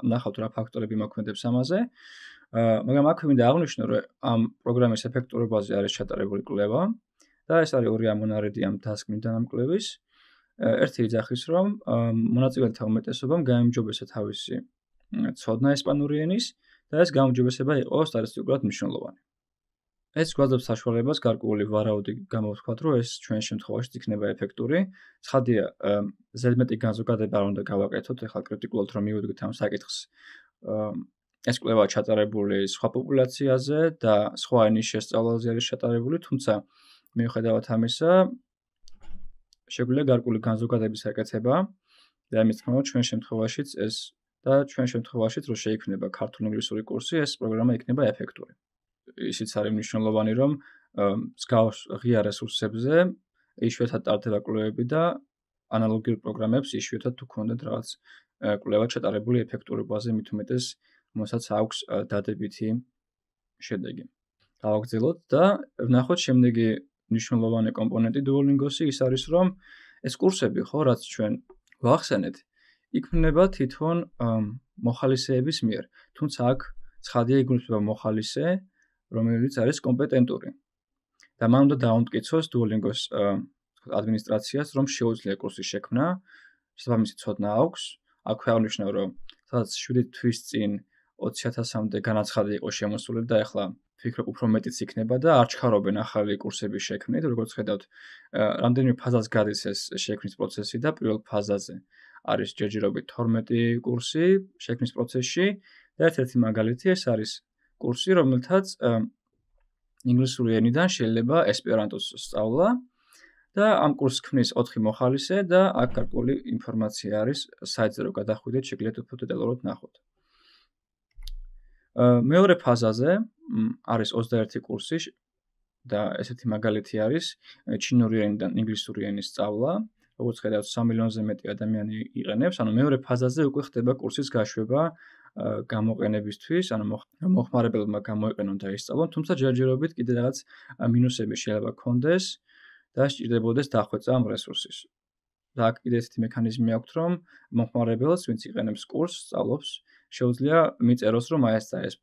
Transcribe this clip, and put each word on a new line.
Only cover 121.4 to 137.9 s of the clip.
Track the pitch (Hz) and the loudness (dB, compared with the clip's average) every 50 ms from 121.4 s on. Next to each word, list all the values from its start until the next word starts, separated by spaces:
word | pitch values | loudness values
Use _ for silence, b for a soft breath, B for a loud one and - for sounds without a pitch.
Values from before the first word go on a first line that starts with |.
| - - - - - _ _ _ _ _ - | -14 -16 -20 -20 -20 _ _ _ _ _ 0
ა, | - 123 123 123 120 | 4 6 6 6 6
მეორე | 117 131 151 180 196 196 175 | 6 6 6 6 8 8 6
ფაზაზე, | 170 - 123 120 117 117 110 107 113 127 151 | 4 4 2 2 4 4 2 2 2 2 2
მ, | 180 208 226 220 _ _ 330 320 - 110 110 113 120 - _ | 2 2 0 -4 _ _ _ -6 -4 -2 -2 -2 -4 -6 _
არის | - 117 113 107 101 | -2 -2 0 0 -2
ოცდაერთი | - 117 113 113 - 113 110 104 - 120 | -2 -4 -2 0 0 0 0 -2 -4 -8
კურსი | - - 123 107 - - 160 165 | -8 -6 -8 -8 -6 -6 -6 -6
შ-, | 160 - - _ _ _ _ _ _ _ _ _ _ _ _ _ _ | -6 -8 -14 _ _ _ _ _ _ _ _ _ _ _ _ _ _
და | 123 104 104 104 101 - | -4 -2 -2 -2 -2 -4
ესეთი | - - - 123 123 - | -6 -6 -8 -10 -6 -4
მაგალითი | 120 107 107 107 113 104 107 104 - - 107 | -4 -2 0 0 0 0 -2 -2 -4 -2 -2
არის, | 107 110 139 165 175 - - B B B B B | 0 0 0 0 -2 -6 -10 B B B B B
ა, | B - 113 110 | B -6 -6 -6
ჩინური | - - 127 123 117 110 110 113 | -2 0 2 4 4 4 2 2
ენიდან | 104 104 101 104 104 92 - | 0 0 0 -2 -4 -4 -2
ინგლისური | 104 110 110 107 104 - - 104 104 98 | -2 -2 -2 -4 -6 -8 -8 -8 -6 -6
ენის | 101 101 101 95 - | -6 -6 -6 -8 -8
სწავლა. | - - - 104 104 107 120 147 175 208 220 220 _ _ _ _ _ - | -6 -6 -4 -4 -2 -2 -2 -2 -2 -2 -6 -8 _ _ _ _ _ -6
როგორც | 127 120 117 - | -4 -4 -4 -4
ხედავთ, | - 110 110 104 104 | -4 -2 -2 -2 -2
სამი | - - 120 117 117 | -4 -4 0 0 2
მილიონზე | 113 113 113 113 110 110 | 2 2 0 0 -2 -2
მეტი | 107 107 104 101 - - | -4 -4 -4 -6 -6 -8
ადამიანი | 104 - 107 107 110 107 104 107 107 107 113 - | -8 -4 -4 -2 -2 -2 -2 -4 -6 -8 -8 -8
იყენებს, | - - - 101 104 110 139 180 185 - | -8 -6 -6 -2 -2 0 0 0 0 0
ანუ | 117 110 107 | 0 2 2
მეორე | 117 135 147 139 127 | 4 4 4 2 2
ფაზაზე | 135 - 127 123 127 127 127 156 151 | 0 -2 0 0 0 0 2 2 0
უკვე | 139 139 143 139 | 2 0 -2 -4
ხდება | - - 120 117 123 127 | -4 -4 0 0 0 0
კურსის | 131 - - - - 139 135 | 0 -2 -6 -4 -4 -4 -2
გაშვება, | - 120 107 - - 117 110 110 123 143 160 165 165 B B B B B B B _ | 0 0 0 0 -2 -4 -2 0 0 0 0 0 -4 B B B B B B B _
ა, | - - - 107 107 110 | -6 -4 -4 -4 -4 -4
გამოყენებისთვის, | - 113 107 107 113 113 104 104 104 107 107 104 104 101 - - - 160 175 185 185 | -4 -2 0 0 0 0 0 0 -2 -2 -2 -4 -6 -10 -10 -6 -2 -2 -2 -2 -2
ანუ | 113 107 107 | -4 -4 -2
მოხ-, | 104 107 107 - _ _ _ 160 | -4 -6 -6 -8 _ _ _ 0
მოხმარებლებმა | 185 185 185 123 - - 123 117 117 113 113 104 107 | 2 2 2 2 2 0 2 2 2 2 0 0 -2